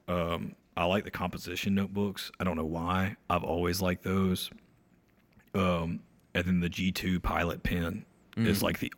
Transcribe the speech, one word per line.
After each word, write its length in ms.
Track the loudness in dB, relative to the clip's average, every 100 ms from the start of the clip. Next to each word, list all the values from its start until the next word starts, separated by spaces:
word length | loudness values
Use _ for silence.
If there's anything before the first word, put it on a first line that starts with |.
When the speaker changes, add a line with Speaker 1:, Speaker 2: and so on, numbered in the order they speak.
| -4
Speaker 1:
um, 460 | 0 0 -2 -6 -12 _ 0
I 80 |
like 200 | 2 2
the 60 | 0
composition 640 | -4 -4 -6 -8 -4 0
notebooks. 560 | 2 0 0 -2 -2 -10 -4
I 40 |
don't 120 | -2 0
know 80 |
why. 520 | -2 -2 0 2 0 -2 0
I've 140 | 0
always 360 | 0 0 0 2
liked 220 | 0 0
those. 460 | 0 2 2 2 -4 -12 _ _ _ _ _ _ _ -20 _
Um, 460 | 0 2 2 0 -6 -8 _ _
and 100 | -2
then 160 | 2 2
the 80 | 2
G 240 | 0 -2
two 280 | 0 0 0
Pilot 420 | 0 0 0 0
pen 420 | -2 0 -2 -4 -10 _ -10 0
is, 240 | 2 2
Speaker 2:
Mm. 20 |
Speaker 1:
like, 160 | 2 0
the 120 | -4